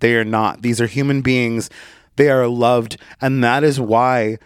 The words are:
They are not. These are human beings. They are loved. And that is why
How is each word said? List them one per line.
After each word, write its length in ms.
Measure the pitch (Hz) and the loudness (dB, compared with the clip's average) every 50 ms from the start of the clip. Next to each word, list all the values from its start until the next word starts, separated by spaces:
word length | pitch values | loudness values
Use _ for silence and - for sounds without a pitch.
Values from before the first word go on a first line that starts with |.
They 160 | - 120 120 | 0 2 2
are 80 | 117 110 | 2 0
not. 380 | 110 110 110 110 98 - - | 0 -2 0 -2 -2 -4 -4
These 180 | 104 120 117 107 | -4 -4 -2 -2
are 80 | 117 107 | -2 -2
human 340 | 110 139 135 139 139 139 | -2 -4 -2 -2 -2 -2
beings. 480 | 127 131 127 127 120 117 117 113 110 - - - - - - - _ _ - | 0 0 0 0 0 -2 -4 -6 -8 -10 -14 -20 -20 -20 -20 -20 _ _ 0
They 120 | - 143 147 | 2 2 4
are 180 | 135 131 123 | 4 2 2
loved. 500 | 120 120 120 120 120 123 120 113 110 - - - - - - | 0 0 0 2 2 2 0 -2 -4 -10 -16 -18 -20 -10 -4
And 220 | 131 131 135 135 | -4 -2 0 2
that 220 | 123 117 123 139 151 | 2 2 2 2 2
is 160 | 151 139 139 | 0 0 0
why 580 | 123 104 113 113 123 127 127 123 110 107 113 113 _ | -2 0 2 2 2 2 0 0 -2 -2 -4 -8 _